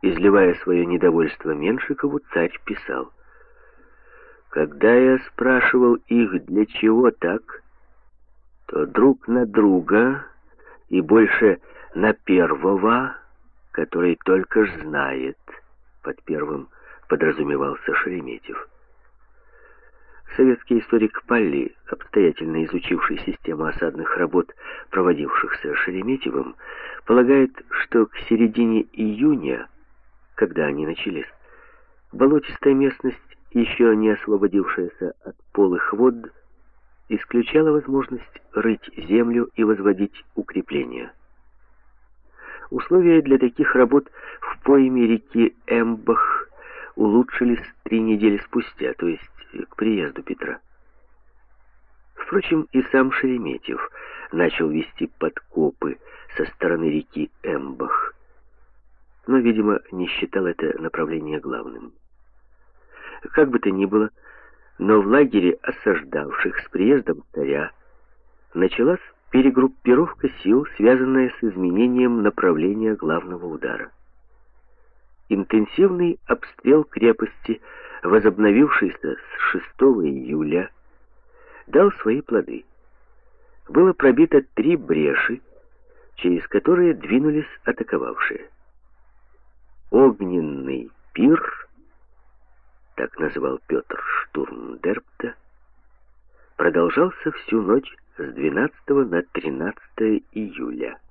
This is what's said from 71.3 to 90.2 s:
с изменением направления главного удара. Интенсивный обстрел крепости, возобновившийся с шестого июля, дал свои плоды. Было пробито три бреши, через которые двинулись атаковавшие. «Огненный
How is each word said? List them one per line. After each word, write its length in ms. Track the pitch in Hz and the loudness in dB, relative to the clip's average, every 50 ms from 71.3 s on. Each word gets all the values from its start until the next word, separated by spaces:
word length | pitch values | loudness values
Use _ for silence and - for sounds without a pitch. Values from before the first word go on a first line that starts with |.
| - - | -2 -4
с 40 | - | -6
изменением 800 | 110 92 92 92 87 87 101 120 123 123 127 127 123 120 113 | -4 -4 -2 -2 0 2 2 2 2 2 2 2 2 2 2
направления 720 | 104 104 - - - 92 82 78 80 92 101 110 110 110 107 | 0 0 0 2 0 2 2 2 0 -2 -2 -2 -2 -2 -2
главного 500 | 101 - 78 80 85 85 90 90 87 87 | -2 -2 -4 -4 -4 -4 -8 -12 -10 -10
удара. 460 | 87 80 71 - 62 57 - - - _ _ - _ _ - _ - - _ - _ _ - _ _ _ _ - _ _ _ _ _ - _ - - | -12 -10 -8 -8 -8 -8 -8 -12 -14 _ _ -20 _ _ -20 _ -20 -20 _ -20 _ _ -20 _ _ _ _ -20 _ _ _ _ _ -20 _ -6 -4
Интенсивный 920 | 107 98 - - - 110 107 - - - 185 196 180 175 175 170 - - - | -2 -2 -2 0 0 0 0 0 0 2 2 2 2 2 -2 -2 -2 -4 -4
обстрел 580 | - 123 - - - - - - - 143 156 147 | -4 -4 -4 -4 -18 -20 -4 2 4 4 4 2
крепости, 800 | _ - - 110 117 110 - 113 104 - - - - 113 - - - - - - - - - - | _ -4 2 2 2 2 2 -2 -8 -8 -14 -8 -8 -8 -8 -8 -20 -20 -20 -20 -20 -18 -8 -2
возобновившийся 1120 | 87 98 110 101 110 92 98 107 104 101 117 147 147 - - 107 87 - - - 78 - | 2 2 4 4 4 2 4 4 4 6 6 4 4 2 0 0 -2 -4 -6 -8 -8 -8
с 240 | - - - - - - - | -8 -12 -18 -10 -6 -4 -4
шестого 540 | - 92 - - - - 127 139 127 107 85 | -4 -4 -8 -10 -2 2 4 4 4 4 0
июля, 640 | 73 69 67 64 64 73 78 78 76 78 87 95 - _ _ _ - _ _ - _ - - _ - _ _ - - - - - | -2 -4 -4 -6 -6 -4 -4 -2 -2 -2 -2 -4 -4 _ _ _ -20 _ _ -20 _ -20 -20 _ -20 _ _ -20 -20 -20 -20 -18
дал 260 | - - 147 190 202 185 | 0 2 4 4 4 2
свои 260 | - - 110 113 139 | -2 -4 -2 -2 -2
плоды. 460 | 147 - 117 107 - - 58 - - _ _ _ _ - _ _ _ _ _ _ _ - - - - _ - - - - | -4 -2 -2 -2 -2 -2 -10 -14 -16 _ _ _ _ -20 _ _ _ _ _ _ _ -20 -20 -20 -20 _ -20 -20 -20 0
Было 240 | - 151 180 185 175 | 4 4 6 6 4
пробито 480 | - 139 135 120 123 165 165 - 139 131 - - | 4 4 4 6 6 4 6 6 2 2 2 -6
три 220 | - 107 147 175 | -2 0 0 0
бреши, 640 | 156 101 - 82 78 76 71 69 - - - 120 127 - _ _ - _ _ _ _ - _ _ - - - - | 0 0 -2 -2 0 0 0 0 0 -2 -2 -4 -8 -10 _ _ -20 _ _ _ _ -20 _ _ -20 -20 -20 -18
через 300 | - - 90 87 85 - - | -4 -2 0 0 0 -2 -2
которые 440 | - 104 - - 180 175 180 170 151 | -2 0 2 2 2 4 4 2 2
двинулись 540 | - - - 107 131 143 156 151 151 151 - - - _ | 0 -4 -2 0 2 2 2 0 0 -4 -6 -14 -8 _
атаковавшие. 840 | - - - - - - 76 64 60 55 - - - - - - - - _ _ _ _ - _ _ - _ - _ _ - _ - - _ _ - _ - - - - - - - | -6 -4 -4 -4 -4 -4 -4 -4 -4 -6 -4 -4 -4 -4 -8 -14 -18 -20 _ _ _ _ -20 _ _ -20 _ -20 _ _ -20 _ -20 -20 _ _ -20 _ -20 -20 -20 -20 -20 -10 0
«Огненный 1000 | - 113 135 135 110 101 | 4 6 6 6 6 2